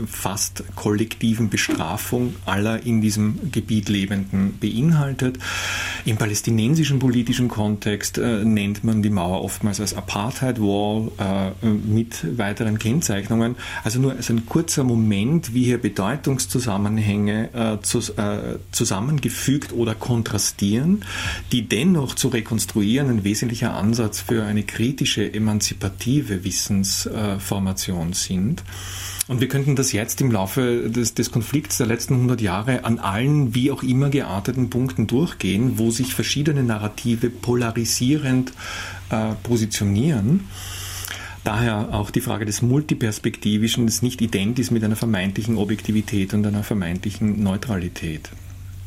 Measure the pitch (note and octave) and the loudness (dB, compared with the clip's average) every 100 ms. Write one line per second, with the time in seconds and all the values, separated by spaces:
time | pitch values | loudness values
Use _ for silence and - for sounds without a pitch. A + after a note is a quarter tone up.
0 | A2 - G2+ G2 - - F#2+ F#2 G#2+ G#2 | -10 -4 -4 -2 -4 -6 -10 -4 0 2
1 | A2+ - A#2 A2 A2 - - D#4 D#2+ G#2 | 0 0 0 2 2 0 0 0 -2 -4
2 | - B2 B2 - - G2 G#2 A2+ A#2+ A2+ | -2 0 -2 -4 -2 0 0 0 0 2
3 | G#2+ G#2 G#2+ D3+ D#3 A#2 - G#2+ G2+ G2+ | 2 2 0 0 -2 -4 0 0 2 0
4 | F#2+ G2 F#2+ F#2+ G2 - G#2+ A2 D#3+ D#3 | 2 -2 0 0 0 0 -2 2 4 4
5 | C#3 C3 B2+ B2+ - - - - - - | 2 0 -2 -2 -6 -6 -4 -4 -6 -4
6 | - G#2+ G#2+ G#2 - A2+ A2+ D#3+ C#3 C3+ | -2 0 0 0 2 2 4 4 4 4
7 | C3 A#2+ A#2 B2+ B2 A2+ G#2+ G#2 G#2+ G2+ | 4 2 2 2 0 2 0 0 0 -2
8 | - - A#2+ G#2+ A2+ G#2+ G2+ G#2 A#2 A2 | -2 -2 0 2 4 4 2 0 2 2
9 | G#2 G2+ F2 F#2 F#2+ - G#2+ G2 F#2+ - | 4 2 0 0 -2 -2 -2 -2 -4 -4
10 | - G#2 G#2 - C3 A2+ G#2 G2+ G#2 A2 | -4 -2 -2 -2 -2 2 2 2 2 0
11 | A2 - G2 G2 F#2+ F#2+ A2+ G#2 G#2 A2 | -2 -2 -2 0 -2 0 2 2 2 0
12 | A2+ - E3 A#2 G2+ G#2 A2 G#2+ A2 C#3+ | 0 -4 -4 -2 -2 0 0 0 2 0
13 | - G2 G2+ A2+ A#2 B2 - - A2+ B2 | 0 -2 0 2 2 -2 -8 -6 -2 0
14 | C3+ - - A#2 - D#3+ E3 - B2+ A#2 | 0 0 -2 -2 2 0 0 0 2 4
15 | A2 G2 A2+ E3 A#2 B2 B2 A#2+ G#2+ G2 | 4 4 2 2 0 0 2 2 0 0
16 | F#2+ D3 C#3 C3 - B2+ A#2 G2 G#2 A2 | -2 0 0 -2 0 -2 0 0 0 2
17 | G#2+ G2+ G#2 G#2+ A#2 A#2 A2+ G#2+ - A#2+ | 2 2 2 0 -2 -2 0 0 0 -2
18 | A#2 - G#2 G#2 A#2+ G2 - - A#2+ G2 | -2 -2 -2 -2 -4 -8 -6 -2 0 0
19 | B2+ D3+ A#2 - - C#3+ - A#2 A2 A2 | 0 0 0 -2 0 0 0 -2 -2 -2
20 | - A#2 A2 G#2 - - G2+ A2 D#3+ G#3 | 0 0 2 0 -2 0 2 2 2 2
21 | - - - - - B2 G#2 G2+ E3+ E3+ | 0 -6 -6 -6 -2 -2 0 2 4 4
22 | B2+ - C3 A#2 G#2 A2+ - A2 G2+ B2+ | 2 0 0 0 -2 -2 -2 0 2 2
23 | C#3 A2+ G2 A2 A#2+ A2+ A#2 - G2+ A#2 | 2 2 2 0 -2 -2 -2 0 2 2
24 | G#2+ - - A#2 G#2 G#2 G2 - A#2 C#3+ | 0 -2 0 0 2 0 -2 0 0 0
25 | C3+ A#2 G2+ G#2+ A2 G#2 - G2 G2+ F#2+ | 0 0 0 0 2 2 0 -2 -4 -2
26 | A#2 C#3+ A#2 F#2+ F#2+ - - G2 F#2+ - | 0 2 2 -2 -2 -4 0 0 0 -2
27 | - A2+ G#2 G2 - G2+ F#2+ F#2+ - F2 | -4 -2 -2 -2 -2 0 0 -2 -4 -2
28 | E2 F2+ - F#2 G2+ F3 - - - - | -2 -4 -2 0 0 -2 -6 -12 -10 -10
29 | - - - B2+ - C#3 C#3 C3 B2+ G2+ | -10 -6 -4 0 2 2 2 2 2 0
30 | A#2 - C3+ G#2 G2 C#3 B2 A#2+ A2 A#2+ | -2 0 2 2 0 0 2 0 0 0
31 | A2+ - A#2 B2 G#2+ D3 - - A2+ A#2+ | 0 0 0 -2 0 -2 -2 -2 0 0
32 | - B2+ B2 A#2+ G2+ F#2+ A#2 B2 A#2 A2+ | 2 2 2 2 0 0 0 -2 0 0
33 | G2 G2+ C3+ D3+ B2+ B2 C#3 C3 C3 B2+ | 0 0 2 4 4 2 0 0 2 2
34 | C#3+ C3+ - F#2+ - B2+ B2 A#2+ C3 - | 4 2 0 -4 -2 0 0 0 0 0
35 | G#2+ A#2+ F3 - F#2+ G2 B2+ G#2+ A2+ A2+ | 2 2 2 0 0 2 2 2 0 2
36 | B2+ - A2+ C#3 D3+ C#3+ A#2+ G#2 G#2+ - | -2 -2 -2 2 2 2 2 0 -2 -2
37 | A#2+ A#2 A#2+ - - B2 A#2 A#2 A2+ - | 0 2 0 0 0 2 2 0 -2 0
38 | B2 D3+ C3+ B2+ B2+ - - - - - | 2 2 2 2 0 -6 -12 -10 -10 -12
39 | - A2+ A2 G#2 A#2+ A#2+ G#2+ - G#2 G2+ | -4 -2 -2 -4 0 2 2 0 2 4
40 | D#3 B2 G2+ F#3+ - - - - - - | 4 2 4 2 0 -12 -12 -10 -10 -10
41 | - - - - - G#2+ A#2+ G#2+ B2 G#2+ | -10 -12 -12 -6 -2 2 2 2 0 -2
42 | G#2 A#2+ A#2 G#2 G#2+ G2+ A#2+ C#3 D3+ - | 0 0 0 -2 -2 0 4 4 2 0
43 | A2+ G#2 A#2 - G#2 G#2+ A2+ B2 A2+ - | 0 0 -4 -2 0 2 2 2 0 2
44 | B2 B2+ A#2 G2 G2+ B2 A#2 A#2 G#2+ A2 | -2 0 0 2 0 0 2 2 2 0
45 | A#2 G2 G2 G#2 G#2+ G#2+ G2+ G#2 - G#2+ | 0 2 0 -2 -2 0 0 -2 0 0
46 | G2+ G2+ F#2+ G#2 G#2 G#2 G#2+ G#2+ E2+ F#2 | 0 -2 0 0 0 0 -2 -2 -2 -2
47 | G#2+ G2 G#2+ G2+ G2+ F#2+ A#2+ F#2+ F2 - | -4 -2 -2 2 0 0 -2 -4 -4 -6
48 | D#2+ D#2 - - - - - - | -6 -8 -10 -16 -16 -16 -14 -14